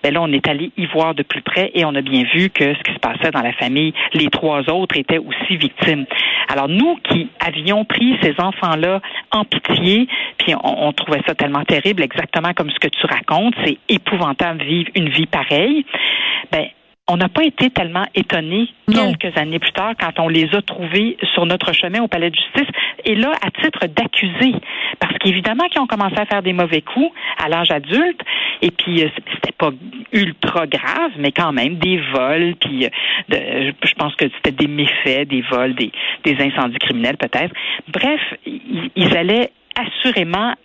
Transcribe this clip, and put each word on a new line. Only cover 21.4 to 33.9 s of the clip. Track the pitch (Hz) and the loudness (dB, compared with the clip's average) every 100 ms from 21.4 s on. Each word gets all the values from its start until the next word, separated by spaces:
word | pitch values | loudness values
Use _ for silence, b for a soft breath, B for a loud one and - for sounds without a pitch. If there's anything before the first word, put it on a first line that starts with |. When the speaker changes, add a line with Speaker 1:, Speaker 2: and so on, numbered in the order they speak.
| 170 | 2
Speaker 1:
notre | 180 - | 0 0
chemin | 160 180 214 | 0 0 0
au | 233 | 0
palais | 175 170 | 0 0
de | - | -2
justice. | - - 285 B B B 240 | -2 0 -2 B B B 0
Et | |
là, | 214 262 - | 2 2 0
à | 190 - | -4 -2
titre | - - 175 | -2 0 -2
d'accusés, | 156 233 - 190 175 254 - B B B B | 0 0 0 0 2 2 2 B B B B
parce | - - | -4 0
qu'évidemment | 196 185 196 233 349 | 0 2 0 0 0
qu'ils | 311 | 0
ont | 262 | 0
commencé | 214 196 214 | 0 0 0
à | 208 | 0
faire | 202 | 0
des | 185 | 0
mauvais | 180 175 160 | 0 2 0
coups | - 247 330 B B B | 0 0 0 B B B
à | 160 | 0
l'âge | 165 170 | 2 2
adulte, | 151 139 220 349 339 - B B B | 0 0 0 0 -2 -6 B B B
et | 180 | -2
puis, | - - 170 | 0 0 2
euh, | 156 | 2
c-, | - - - | -2 -10 -6
c'était | - - | -6 0
pas | 156 131 185 254 - | -2 -2 -14 -14 -2
ultra | 220 190 156 - 175 156 | 0 0 0 -2 0 0
grave, | 143 127 269 339 165 | -2 -2 -2 -2 0
mais | 143 | 0
quand | - 170 | 2 0
même, | 135 127 170 | 2 0 0
des | 180 185 135 | 0 0 0
vols, | 135 127 160 175 175 | 0 2 2 2 0
puis, | - 135 | -2 0
euh, | 127 B B B - | -2 B B B -2
de, | 139 - 135 135 143 | -2 -2 -2 -4 -2
je, | |
je | - | -2